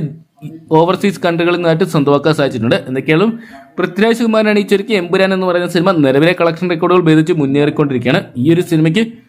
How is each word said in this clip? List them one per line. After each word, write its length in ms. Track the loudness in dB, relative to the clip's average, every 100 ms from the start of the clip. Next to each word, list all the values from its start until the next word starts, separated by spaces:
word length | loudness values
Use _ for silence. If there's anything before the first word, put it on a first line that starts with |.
| -2 -10 -20 _ -18 -16 0 2
ഓവർസീസ് 420 | 2 0 -2 -2
കൺട്രികളിൽ 340 | -2 0 0 0
നിന്നായിട്ട് 280 | 0 0 0
സ്വന്തമാക്കാൻ 420 | 0 2 2 2 0
സാധിച്ചിട്ടുണ്ട്. 380 | 0 -2 -2 -2 -2
എന്തൊക്കെയാലും 420 | -6 -2 0 0 -2 -12 -20 -12 -6
പൃഥ്വിരാജ് 440 | -4 0 0 0 0
കുമാരൻ 240 | 0 0
അണിയിച്ചൊരുക്കിയ 500 | 0 0 0 0 -2
എമ്പുരാൻ 300 | 0 0 0 0
എന്ന് 100 | 0
പറയുന്ന 200 | -2 -2 0
സിനിമ 140 | 0 2 2
നിലവിലെ 280 | 4 2 2
കളക്ഷൻ 280 | 0 -2 -4
റെക്കോർഡുകൾ 300 | -2 2 2 4
ഭേദിച്ച് 260 | 4 2 0
മുന്നേറിക്കൊണ്ടിരിക്കുകയാണ്. 800 | 0 0 0 0 -2 -2 0 -2 -2 -2
ഈ 40 | 0
ഒരു 100 | 0 0
സിനിമയ്ക്ക് 340 | 0 2 0 -2 -6